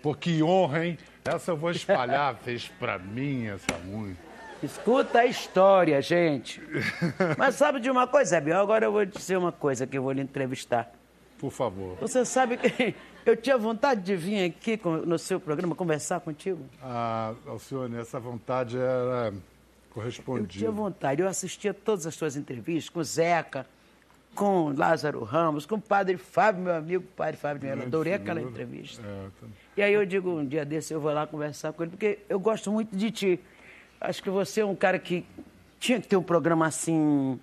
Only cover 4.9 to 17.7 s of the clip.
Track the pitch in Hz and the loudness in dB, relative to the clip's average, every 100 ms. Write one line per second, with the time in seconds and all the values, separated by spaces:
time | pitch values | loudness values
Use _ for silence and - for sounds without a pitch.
4.9 | 262 277 240 247 - - - 190 196 175 | 2 4 4 4 2 -2 6 8 8 6
5.9 | 139 131 175 170 139 - - - - 107 | 4 4 4 4 2 -4 -14 -6 -4 -4
6.9 | - 170 - 180 147 269 240 294 277 240 | -2 -4 0 0 4 2 4 2 2 2
7.9 | 262 247 285 226 170 147 175 202 220 220 | 2 4 4 4 2 2 2 4 4 4
8.9 | 208 202 - - 185 175 165 147 127 127 | 2 0 -4 -2 0 0 0 -2 0 -2
9.9 | 135 131 135 135 139 131 127 - 120 113 | -2 -2 -2 -4 -4 -4 -4 0 0 -2
10.9 | - _ _ - - 135 - 123 95 95 | -12 _ _ -20 -10 -10 -2 -4 -4 -10
11.9 | 90 226 254 247 254 254 240 233 - 240 | -6 -2 0 2 2 0 2 0 2 -2
12.9 | - - - - 226 247 262 214 226 285 | -2 -14 -2 2 2 4 2 2 2 2
13.9 | 240 180 196 165 208 180 160 - 220 175 | 2 0 -2 0 0 0 -2 -4 -2 0
14.9 | 160 165 165 - 185 - 151 180 156 180 | -2 0 -2 0 -4 -2 -2 -2 -2 0
15.9 | 151 - 180 165 147 196 175 135 - 131 | 0 0 -4 -4 -8 -6 -6 -8 -16 -8
16.9 | 120 117 113 110 110 139 117 - | -4 -2 -2 -4 -6 -10 -12 -8